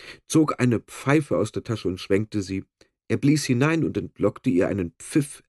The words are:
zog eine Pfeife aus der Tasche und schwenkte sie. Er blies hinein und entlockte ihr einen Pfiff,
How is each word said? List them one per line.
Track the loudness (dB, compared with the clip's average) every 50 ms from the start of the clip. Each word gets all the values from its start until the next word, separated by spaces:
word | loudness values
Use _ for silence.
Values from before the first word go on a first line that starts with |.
| -20 -20 -20 -20 _ 0
zog | 2 4 4 4 2 2
eine | 2 2 2 0
Pfeife | -2 -6 -16 -6 0 2 2 2 2 0 0
aus | 0 -2 -2 -4
der | -6 -6
Tasche | -6 -6 -4 -4 -4
und | -4 -4
schwenkte | -2 0 0 0 0 0 -4 -4
sie. | -4 -4 -6 -8 -8 -10 _ _ _ _ _ _ _ -4
Er | -2
blies | 0 2 4 2 2 2
hinein | 0 0 2 2 2 2 0 -2
und | -2 -2
entlockte | -4 -6 -6 -4 -2 0 0 0 -2 -2 0
ihr | 2 2 2 2
einen | 0 -2 -4 -6 -8 -12
Pfiff, | -10 -4 -2 -2 -2 -2 -6 -18 _